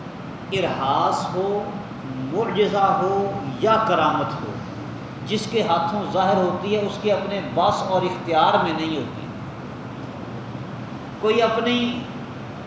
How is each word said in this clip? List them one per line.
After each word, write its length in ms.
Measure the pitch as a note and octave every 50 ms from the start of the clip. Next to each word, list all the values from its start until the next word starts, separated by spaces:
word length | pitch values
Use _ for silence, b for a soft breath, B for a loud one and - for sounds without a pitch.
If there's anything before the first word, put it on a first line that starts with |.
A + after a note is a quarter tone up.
| - - - - - - - - - - F#3
ارہاس 840 | G3 F3+ D3+ B2+ C3+ C3+ C3+ C#3+ D#3 E3+ - - - - - E3+
ہو، 360 | F3+ F#3+ G3+ G3+ G#3 G3+ G3 G3+ G3+ - - - - -
معجزہ 720 | C3+ C3 C3 C3 C3 D3 F#3+ A3+ A3 F3+ F#3+ G#3 F#3 F3+
ہو 640 | G3+ G3 F#3+ - - F3 F#3+ G3 G3 G3 G3 G3 - - C#3 C3 B2+
یا 240 | - G#3+ A3 G#3 F#3+ -
کرامت 460 | F3+ E3 D#3 D3 C#3+ D3 C#3+ - - -
ہو، 120 | - G#2+ G#2+ - - - - - - - - - - - - - -
جس 200 | - G3+ A3 - -
کے 120 | - A3+ G3+
ہاتھوں 400 | - E3 E3+ E3 E3 G3+ G#3 F#3+ D#3+ -
ظاہر 240 | F#3 F#3+ F#3+ G3
ہوتی 400 | F#3+ F#3 F3 F3+ F#3 D#3 G3+ G#3
ہے 40 | G#3+
اس 180 | G3+ G3 - - -
کے 100 | G#3 G3+
اپنے 280 | F3+ G3 G3 G3+ G3+ E3 C3+ B2
بس 280 | D3+ F3+ G3+ G3+ - -
اور 200 | G3 F#3+ F3+ F3
اختیار 640 | F3 E3 - - E3+ E3 D#3 D#3+ F#3 G3+ G3+ F3+
میں 80 | F3 D#3+
نہیں 240 | D3+ D#3+ D#3+ D#3+
ہوتی۔ 300 | D3 - - - - - - - - - - - - - - - - - - - - - - - - - B2 A#2 A#2 - - - - - - - - - - - - - - - -
کوئی 220 | G3+ G#3+ A3+ A#3 A#3
اپنی 560 | A3 A3+ A3+ A3+ A#3+ B3 B3 A#3+ A#3+ A#3+ A#3+ - - - - - - - - - - - - -